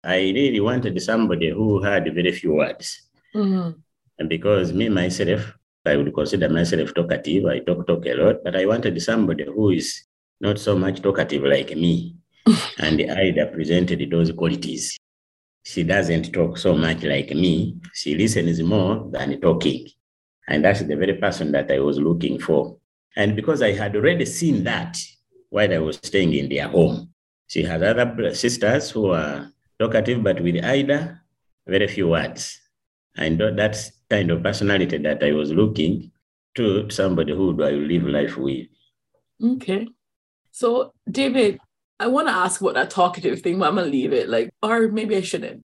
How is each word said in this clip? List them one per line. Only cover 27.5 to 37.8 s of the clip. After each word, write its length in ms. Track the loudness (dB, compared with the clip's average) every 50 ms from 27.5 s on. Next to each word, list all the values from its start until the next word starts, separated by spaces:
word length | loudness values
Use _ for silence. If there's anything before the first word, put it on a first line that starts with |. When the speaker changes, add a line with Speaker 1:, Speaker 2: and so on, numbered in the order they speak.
| -4 -4 -2
Speaker 1:
has 180 | -2 -2 0
other 240 | 0 2 2 2 0
br-, 240 | -2 -2 -2 -4 -4
sisters 580 | -2 0 -2 -2 0 2 2 2 2 0 -2 -4
who 200 | -4 -2 0 2
are 400 | 2 0 -2 -4 -6 -8 -12 -16 _ _ _ _ _ _
talkative, 440 | -2 0 2 0 2 2 0 0
but 180 | 2 0 0 2
with 240 | 0 0 0 0 0
Ida, 560 | 0 0 0 2 2 0 -2 -2 -6 -12 -16 _ _ _ _ _ _ _ _ _
very 220 | -2 0 0 0 0
few 200 | 0 0 2 2
words. 520 | 2 2 0 -4 -8 -10 -12 -12 -12 -16 _ _ _ _ _ _ _ _ _ _ _
And 220 | -4 -2 -2 0 2
tha-, 140 | 0 0 2
that's 340 | 0 0 0 0 -4 -10 -12 _ _ _ _
kind 220 | 0 2 2 2
of 120 | 0 0
personality 560 | 0 -2 -2 0 0 2 2 2 2 0 -2 -2
that 260 | -2 -2 0 0 2
I 80 | 2
was 180 | 2 0 0 0
looking 640 | 2 2 2 2 2 0 0 0 0 -2 -6 -12 _ _ _ _ _ _ _ _ _
to, 340 | -2 0 0 0 0 -2 -4
somebody 440 | -2 -2 0 0 2 0 0 -2 0
who 220 | 0 0 0 2
do 80 | 0 0
I 60 | 0
live 320 | 0 -2